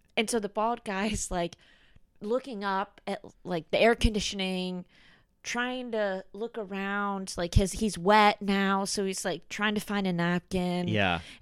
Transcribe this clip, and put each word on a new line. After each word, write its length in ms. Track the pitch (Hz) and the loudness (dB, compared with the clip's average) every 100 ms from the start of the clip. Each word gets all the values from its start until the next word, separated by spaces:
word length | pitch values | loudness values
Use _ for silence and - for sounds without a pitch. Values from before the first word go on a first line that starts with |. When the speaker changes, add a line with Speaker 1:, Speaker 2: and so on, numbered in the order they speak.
| _ - | _ -4
Speaker 1:
And 120 | 214 | -2
so 80 | 233 | -2
the 100 | 202 | -2
bald 340 | 220 220 240 | -2 -2 -2
guy's, 460 | - 190 214 214 - | -4 -4 -2 -4 -4
like, 260 | 180 170 - _ _ _ - _ - | -4 -4 -8 _ _ _ -20 _ -12
looking 420 | 208 247 269 208 | -4 -4 -4 -6
up 380 | 202 190 202 - - | -4 -2 -4 -8 -8
at, 140 | 196 - - | -8 -10 -14
like, 280 | - 175 - | -6 -6 0
the 100 | 214 | 4
air 140 | 220 | 6
conditioning, 880 | 233 233 214 - 202 190 185 185 180 175 _ - _ _ _ | 6 2 2 -4 -2 -2 -2 -4 -6 -10 _ -20 _ _ _
trying 480 | - 233 247 254 247 | -8 -4 -4 -6 -4
to 320 | 220 208 190 - | -2 0 -2 -8
look 240 | 202 226 233 | -10 -8 -8
around, 760 | 190 196 196 202 202 196 190 - | -6 -4 -2 -2 -2 -4 -6 -6
like, 180 | 175 | 2
his, 180 | - 190 | 2 2
he's 240 | - 220 175 | 0 -4 0
wet 420 | 175 214 208 208 | 6 8 8 4
now, 420 | 202 196 196 196 | 0 2 2 2
so 200 | 196 - 190 | 0 -2 -2
he's, 180 | 185 | -2
like, 240 | 196 151 - | -4 -6 -8
trying 260 | - 208 | -4 0
to 60 | 208 | 0
find 260 | - 202 185 | -2 0 0
a 60 | |
napkin. 720 | 170 175 180 - 185 180 175 180 | 2 2 0 0 -2 0 0 0
Speaker 2:
Yeah. 320 | 107 95 85 - - | 2 4 2 -4 -6